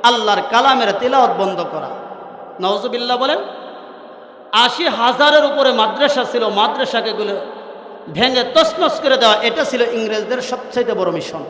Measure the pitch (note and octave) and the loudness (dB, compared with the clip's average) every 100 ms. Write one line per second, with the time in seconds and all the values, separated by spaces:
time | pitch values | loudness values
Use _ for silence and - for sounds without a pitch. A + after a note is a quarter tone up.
0 | A#3 A#3+ G#3+ G3 - A3+ C4+ C4 A3 G3 | 4 4 2 0 2 2 4 4 2 0
1 | B3 C4 A#3+ A3+ F#3+ F3+ E3+ D#3+ C3+ G2 | 2 4 4 2 -2 -2 -6 -6 -8 -12
2 | - - - - - - F#3 G3+ A#3+ A#3+ | -14 -16 -16 -16 -18 -4 -2 -2 -2 -4
3 | A#3+ B3 C4+ D#4 - - - - - - | -2 0 0 -2 -4 -12 -16 -16 -18 -18
4 | - - - - - G#3+ B3 - E4 A3+ | -20 -20 -20 -20 0 2 2 2 -2 2
5 | A#3+ B3+ D4 D4+ D4 C#4+ C4 A3+ A3 A3+ | 0 4 6 6 4 2 2 4 0 2
6 | C#4+ C4+ A#3+ A#3+ A3 G3 A3+ - C4 A#3 | 2 2 -2 -2 0 2 0 0 -2 -2
7 | A3 G3+ G#3 G3 - - - - - - | -2 -4 -4 -4 -8 -12 -14 -16 -16 -18
8 | - D#3 B3+ B3+ A#3 D#4 D#4+ E4 E4 - | -10 0 2 2 2 2 2 2 0 0
9 | C#4 C4 A3+ G#3+ A#3 A3+ C#4+ B3 A#3 A#3 | 2 4 4 4 2 0 -2 0 0 0
10 | A3 G#3+ G#3 B3+ B3+ B3+ - B3 A#3 G3 | -2 -4 -4 -6 -4 -8 -6 -2 -2 0
11 | F3+ E3 D#3 D#3+ C3+ | -2 -2 -6 -10 -12